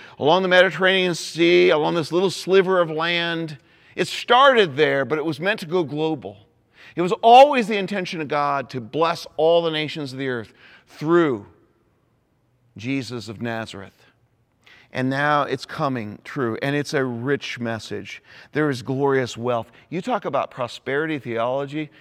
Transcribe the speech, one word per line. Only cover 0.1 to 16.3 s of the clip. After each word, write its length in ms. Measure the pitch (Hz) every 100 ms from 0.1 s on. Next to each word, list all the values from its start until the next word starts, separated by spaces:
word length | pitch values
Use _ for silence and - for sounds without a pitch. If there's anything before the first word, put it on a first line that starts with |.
| -
along 240 | 131 180
the 60 | 185
Mediterranean 640 | 180 185 151 185 190 185
Sea, 560 | 165 - 156 170 175 180
along 240 | 156 160
this 180 | 170 143
little 180 | 165 190
sliver 500 | - - 190 180 185
of 100 | 165
land. 680 | 156 165 170 170 165 160 147 _ _ _
It 140 | - 180
started 680 | - - 240 277 240 190 135
there, 280 | 147 139
but 140 | 127 151
it 60 |
was 140 | 156 143
meant 220 | 180 214
to 60 | 165
go 180 | 185
global. 600 | 147 147 160 151 98 104 _ _ _ _ - -
It 60 |
was 100 | 180 214
always 460 | 233 247 285 269 202
the 80 | 208
intention 440 | 185 202 180 175
of 80 | 147
God 420 | 151 143 139 127
to 100 | 131
bless 460 | 110 147 165 170 - -
all 260 | 160 170
the 80 | 165
nations 420 | 156 151 160 143
of 60 | 131
the 100 | 135
earth 240 | 120 104 _ - - _
through 600 | - 147 170 160 110 98 _ _ _ _ _ _ _ _ _ _ _ _ -
Jesus 520 | 117 139 110 120 104
of 140 | 104
Nazareth. 640 | 117 113 110 98 95 _ _ _ _ _ _ _ _ - _
And 140 | - 131
now 340 | 135 147 147
it's 220 | 135 135
coming 540 | - - 147 127 104 104
true, 340 | -